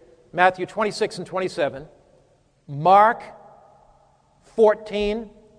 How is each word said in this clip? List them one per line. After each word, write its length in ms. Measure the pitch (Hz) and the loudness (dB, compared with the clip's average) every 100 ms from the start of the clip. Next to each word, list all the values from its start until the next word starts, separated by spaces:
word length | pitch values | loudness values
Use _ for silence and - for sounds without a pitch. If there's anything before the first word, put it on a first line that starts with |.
| _ _ _ | _ _ _
Matthew 320 | 160 185 180 180 | 0 0 0 -6
twenty-six 520 | 196 214 - 208 - | -6 -6 -4 -6 -6
and 100 | 180 | -10
twenty-seven, 600 | 180 185 175 143 131 156 _ _ _ _ _ _ _ - | -8 -8 -4 -4 -6 -14 _ _ _ _ _ _ _ -16
Mark 560 | 143 165 196 214 226 - - - - _ _ _ _ _ _ _ _ _ - | -4 4 6 6 2 -8 -20 -20 -20 _ _ _ _ _ _ _ _ _ 2
fourteen. 720 | 214 208 - 202 208 220 220 - _ | 4 2 -4 -6 -4 -6 -10 -18 _